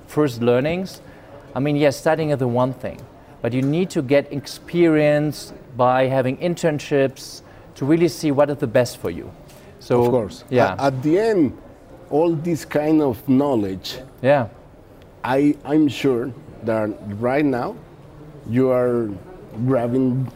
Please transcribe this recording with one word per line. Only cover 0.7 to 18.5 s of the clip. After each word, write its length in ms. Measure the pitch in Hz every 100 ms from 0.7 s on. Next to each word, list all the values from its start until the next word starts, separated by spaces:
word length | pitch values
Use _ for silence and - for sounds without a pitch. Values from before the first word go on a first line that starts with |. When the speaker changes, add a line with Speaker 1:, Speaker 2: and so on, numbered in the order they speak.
| 180 185 - - - - - - 123
Speaker 1:
I 40 |
mean, 160 | 147 147
yes, 220 | 147 135
studying 340 | 160 156 156
is 80 | 135
the 80 | 127
one 260 | 120 127
thing, 260 | 139 101 - - - - -
but 120 | 120
you 80 | 127
need 280 | 135 160 185
to 100 | 175
get 300 | 127 143 -
experience 1200 | 143 - - - 175 170 156 147 147 151 - - - - 120
by 320 | 123 131 131
having 300 | 135 127 131
internships 1040 | 175 170 165 147 - 143 135 - - - - - - -
to 100 | 139
really 220 | 165 170
see 240 | - 160
what 180 | 139 143
is 80 | 143
the 100 | 131
best 300 | 127 120 -
for 120 | 95
you. 200 | 82 60 - - - - -
So, 240 | - 120
Speaker 2:
Of 80 | 120
course. 320 | 127 98 - -
Speaker 1:
yeah. 260 | 127 104 92
Speaker 2:
A-, 60 | 139
at 180 | 131
the 160 | 147 180
end, 340 | 226 208 127 - - - - - -
all 220 | 143 170
this 320 | 160 175 156
kind 380 | - 147 151 156
of 260 | 143 104 -
knowledge, 720 | 131 143 120 101 95 - - - -
Speaker 1:
Yeah. 260 | 123 143 110 - - - - - - - 117
Speaker 2:
I, 300 | 135 147 143 131
I'm 240 | 156 147
sure 420 | - 139 120 135 113 - -
that 260 | 107 110 107 98 104 101
right 260 | 120 139 147
now 300 | 120 156 226 - - - - - -
you 220 | -